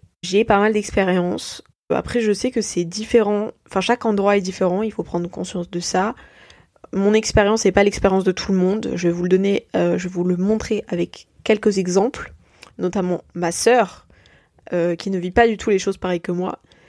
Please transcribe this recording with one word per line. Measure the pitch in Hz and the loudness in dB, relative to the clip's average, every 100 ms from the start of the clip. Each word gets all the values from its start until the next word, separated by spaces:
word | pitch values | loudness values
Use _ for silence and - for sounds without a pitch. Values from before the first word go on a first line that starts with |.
| - _ | -18 _
j'ai | 175 190 | -2 0
pas | 226 202 | 4 4
mal | 208 | 4
d'expérience. | 214 208 - 190 185 175 185 - - - _ - | 0 -2 0 2 2 0 -4 -8 -14 -20 _ -4
Après, | - - 240 | -4 -2 0
je | 220 | 0
sais | 208 254 | 0 0
que | 247 | -2
c'est | 208 - 170 | -2 -4 -4
différent. | 196 220 240 208 208 214 - _ | -6 2 2 4 0 -4 -10 _
Enfin, | 190 | -2
chaque | 185 240 | 0 0
endroit | 233 202 196 202 | 0 2 4 2
est | |
différent. | 185 - 185 185 | 0 -2 0 0
Il | 220 | -2
faut | - | -6
prendre | 170 175 175 | -6 -6 -6
conscience | - 185 185 175 | -8 -8 -8 -6
de | 175 | -6
ça. | 175 185 202 254 - - - - _ _ - | -2 0 -2 -4 -16 -20 -20 -20 _ _ -8
Mon | 190 196 | -2 2
expérience | 214 220 - 202 220 196 | 2 2 2 2 2 2
n'est | |
pas | 190 | 4
l'expérience | 202 202 196 190 | 2 2 2 2
de | 185 | 0
tout | 185 - | -2 -2
le | 190 | 0
monde. | 185 208 220 175 | 2 0 -4 -2
Je | 175 | 0
vais | |
vous | 170 | 0
le | 175 | 2
donner, | 185 196 196 - 180 | 2 2 0 -2 0
euh, | 175 175 | 0 0
je | 180 | -2
vais | |
vous | 180 | -2
le | 180 180 | 0 0
montrer | 190 220 - 208 - | 0 0 -2 -4 -4
avec | 175 175 - - _ | -4 -4 -8 -20 _
quelques | - 214 214 190 | -2 2 2 0
exemples. | 180 180 220 - - - _ _ - - | 0 0 0 -2 -14 -18 _ _ -20 -6
Notamment | 180 190 180 175 - 175 | -4 -2 -2 -4 -6 -6
ma | 170 | -4
sœur, | 170 - 240 196 - _ _ _ _ _ _ - | 0 2 2 2 -6 _ _ _ _ _ _ -6
euh, | 175 170 170 | -2 -2 -2
qui | - | -4
ne | 190 | -4
vit | 180 | 0
pas | 185 233 | 4 4
du | 214 | 2
tout | - | 0
les | 196 | 0
choses | 196 190 | 0 -4
pareilles | 185 175 | -4 -4
que | - | -4
moi. | 175 185 - _ _ | -4 -4 -8 _ _